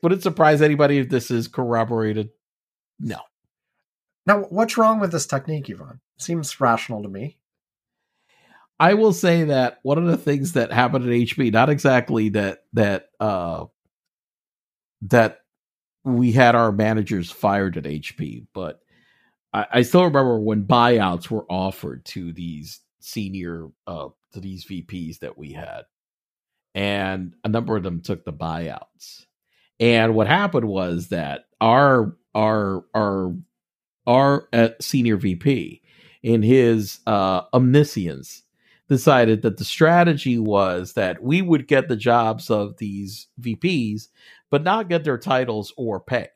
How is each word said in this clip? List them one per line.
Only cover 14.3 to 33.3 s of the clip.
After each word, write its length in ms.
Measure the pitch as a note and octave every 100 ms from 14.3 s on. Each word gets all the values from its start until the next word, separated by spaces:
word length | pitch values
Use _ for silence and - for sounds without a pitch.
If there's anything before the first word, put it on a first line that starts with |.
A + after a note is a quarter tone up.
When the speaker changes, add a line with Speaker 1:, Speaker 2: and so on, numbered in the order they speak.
| _ _ _ _ _ _ _
Speaker 1:
that 380 | G2+ B2 A2 - _ _ _ _ _ _
we 280 | C3+ B2 B2
had 220 | A#2 B2
our 160 | A#2 A2+
managers 600 | G2+ G#2+ A2 G2+ G#2 E2+
fired 460 | - G#2 G2+ G2 E2+
at 100 | D2
H 300 | D2+ - -
P, 300 | D2 A#1 A#1
but 260 | - F2 D2+ _ _ _ _ _ _ _
I, 140 | G2+ G#2
I 100 | A#2+
still 220 | A#2+ F3+
remember 340 | F3+ C#3 C3 A2+
when 260 | G#2+ G#2+
buyouts 680 | G2+ A#2+ A#2+ A#2+ F#2+ F2 -
were 160 | A2 -
offered 540 | F#2 F#2+ F#2+ - B1+ -
to 260 | - F2
these 480 | E2 E2+ D2+ D#2 - _ _
senior, 680 | - - G2 F#2+ F2+ E2 D#2+ _ -
uh, 200 | E2+ C2+ _ _
to 60 | -
these 240 | F#2+ F#2
V 180 | - F#2+
Ps 360 | E2+ F#2 D#2+ D#2
that 180 | C2 -
we 160 | D2+
had. 300 | D2 E2 - - _ _ _ _ _ _ _ _
And 600 | G2 G2+ G2+ F#2+ F#2+ F2+ -
a 60 | A2
number 280 | A2 A#2 A2
of 60 |
them 200 | F#2 E2+
took 220 | - F#2+
the 80 | -
buyouts. 960 | D2+ E2 D#2+ E2 - - _ - - _ _ _ _ _ _
And 340 | A#2 A#2 A2+
what 120 | A2 G#2+
happened 400 | E3 G3+ E3 A2+
was 400 | F#2+ F2+ E2+ F2
that 380 | F#2 D2 C#2 _ _
our, 560 | A2+ B2 C#3+ C3 G#2+ - _
our, 500 | A2 G#2+ A2 G2+ F#2+ -
our, 400 | A2 G#2 G2 F#2